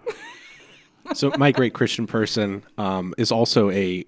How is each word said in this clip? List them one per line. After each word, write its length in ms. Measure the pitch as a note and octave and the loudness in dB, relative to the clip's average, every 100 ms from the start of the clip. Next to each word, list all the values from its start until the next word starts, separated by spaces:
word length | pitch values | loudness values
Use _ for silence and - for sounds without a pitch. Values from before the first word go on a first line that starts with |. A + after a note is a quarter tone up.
| - - A5 B5 - - - - _ _ - - | -10 -10 -14 -20 -20 -20 -20 -20 _ _ -10 -4
So 160 | C#3+ C#3+ | -2 4
my 120 | C#3+ | 4
great 220 | C3 A#2+ | 4 0
Christian 320 | - A#2 - A2+ | 0 -2 -2 -2
person, 580 | A2+ G#2 A2+ G#2 G2 - - | -2 0 0 -2 -4 -10 -6
um, 380 | G2 F#2+ F2+ - | -4 -4 -4 -2
is 140 | A2+ | 0
also 400 | A#2 A#2 A#2+ G2+ | 2 2 4 4
a, 340 | F#2+ F#2+ F2+ | 2 0 -2